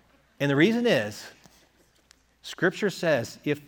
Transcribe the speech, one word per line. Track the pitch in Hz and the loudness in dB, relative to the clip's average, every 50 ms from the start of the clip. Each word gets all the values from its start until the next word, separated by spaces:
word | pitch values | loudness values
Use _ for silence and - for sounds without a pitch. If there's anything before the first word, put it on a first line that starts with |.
| _ _ _ _ _ _ _ - | _ _ _ _ _ _ _ -4
And | 143 143 | -2 0
the | 139 | 4
reason | 131 165 214 226 240 240 | 4 4 4 4 2 2
is, | 226 175 123 104 107 110 - - - - _ _ - _ _ _ _ _ _ _ _ _ _ _ _ _ _ _ _ _ _ | 2 2 2 0 -2 -8 -12 -16 -18 -20 _ _ -20 _ _ _ _ _ _ _ _ _ _ _ _ _ _ _ _ _ _
Scripture | - - - - 151 185 185 - 214 190 | -18 -14 -6 -2 0 0 0 0 -4 -4
says | - - 180 165 147 120 117 - - - - | -4 -2 0 0 0 0 0 -4 -10 -8 -4
if, | 147 147 147 - | -4 -4 -4 -6